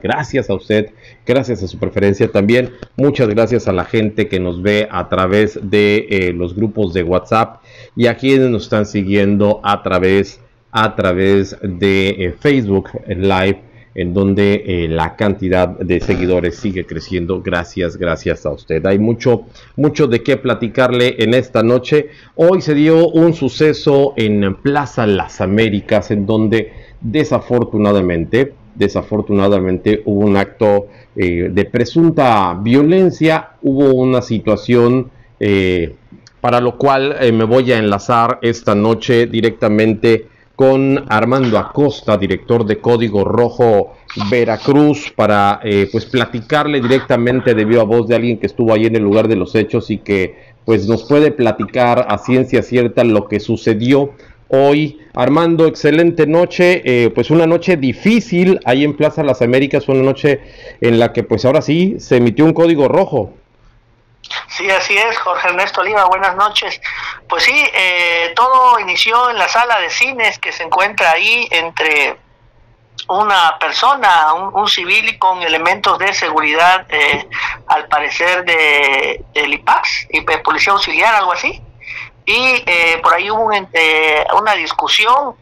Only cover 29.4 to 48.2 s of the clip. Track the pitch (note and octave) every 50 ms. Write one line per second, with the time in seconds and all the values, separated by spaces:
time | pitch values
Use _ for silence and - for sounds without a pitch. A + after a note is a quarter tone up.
29.4 | G2 G2 G2+ G2 F#2 F#2 F#2 F2 - G#2+ G#2 G#2 - - G#2 G2+ G#2 G#2 G2 G2+
30.4 | G2 - - - A2+ G#2+ G2+ G2+ G2+ - - - - _ _ - G2 F2+ F2 F2
31.4 | F2+ F2+ F#2 G2 G2 - - A#2+ A#2+ A#2+ - E3 E3 E3 D#3+ D#3 C#3 B2+ A#2 G#2
32.4 | F#2+ F2+ E2+ F2+ G2+ A2+ A#2+ C#3 D3 D3+ F3 F#3+ F#3+ F3+ B2 - D3+ D#3+ D#3+ D#3+
33.4 | - - - _ - C#3+ C3+ C3+ C#3+ C#3 C3 B2+ B2+ C3 B2+ B2 A#2+ - A#2 G#2+
34.4 | - - G#2+ G2+ - - A#2+ A#2+ A#2+ A#2+ B2 C3 B2+ - - - - _ _ _
35.4 | G#2+ G#2 G2+ G2 F#2+ F#2 F2+ F2+ E2+ C#2+ - - _ _ - - _ - _ _
36.4 | - B2 A#2+ A#2+ B2 B2 A2+ A#2+ C#3 C#3 C3+ C3 C3+ C#3 D3 - C3+ A#2+ A2+ A2+
37.4 | A2+ G#2+ A#2+ C3 C3 B2 B2+ A2+ A2 G#2 G2+ G2+ - - B2 A#2 A#2 A#2 B2 -
38.4 | - A#2 A#2 - - - G#2 G2+ G#2 A2 A2+ A2+ A2 - B2+ A#2 A#2+ G#2+ G2+ A2+
39.4 | G#2+ A#2 - - - A2 G#2+ G#2+ A2 A2 A2 - - A#2 A2+ G#2+ - - _ _
40.4 | _ _ _ - C3+ C3 C3+ C3+ C3+ C3+ C3+ C#3 - - G#2+ G#2+ A2+ A#2 B2+ C3+
41.4 | C3 A#2+ G#2+ G#2 G2+ - - - C#3+ C#3+ - - - - G#2+ G2+ F#2+ F#2 F#2+ F#2
42.4 | - - A#2+ A#2 A2+ G2+ G#2+ G#2 - A#2 A#2+ A#2 A#2 A2+ G2 G2+ F#2+ G2+ G2+ A2+
43.4 | A#2+ A#2 - - B2 A#2 A2 G2+ F#2+ - - - _ - - F2+ G2+ G2+ A#2+ B2
44.4 | A#2 A2 A2 G#2 - - C#3 C#3+ D3+ D3 D3 D3 - - - - A2 G#2 G#2 G#2
45.4 | G2+ G2+ G#2 - - A2 G#2 G2+ G2 F#2+ - A2+ A2 - - B2+ A#2 - - A#2+
46.4 | A2 - D3+ D3 D3 D3+ D3 C#3 A#2+ A#2 C3 C3+ - - C3 A#2+ A#2 A#2+ B2 C3
47.4 | - - A#2 A2 G#2+ G#2 A#2 A#2+ A2+ G2+ A2+ A#2+ A#2 G2+ A#2 A2+